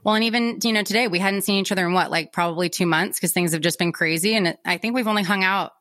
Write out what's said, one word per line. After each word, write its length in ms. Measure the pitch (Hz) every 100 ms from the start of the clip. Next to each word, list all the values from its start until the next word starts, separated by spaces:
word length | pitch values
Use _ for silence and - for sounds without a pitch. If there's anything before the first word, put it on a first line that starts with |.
Well, 120 | 208 214
and 80 |
even, 360 | 226 233 233 -
you 80 | 226
know, 120 | 214
today 240 | 202 214 240
we 120 | 175
hadn't 220 | 196 196
seen 180 | 196 196
each 120 | 185
other 140 | 190 175
in 80 |
what, 180 | 185 165
like, 200 | 165 151
probably 380 | - 170 165 175
two 160 | - 175
months, 340 | 160 170 -
'cause 120 | 175
things 220 | 180 175
have 80 | 160
just 180 | 170 -
been 120 | 170
crazy. 440 | 165 165 160 196 220
And 120 | 175
it, 120 | -
I 140 | - 175
think 160 | 220
we've 140 | 247 220
only 160 | 208
hung 200 | 185 202
out, 300 | 190 196 160 -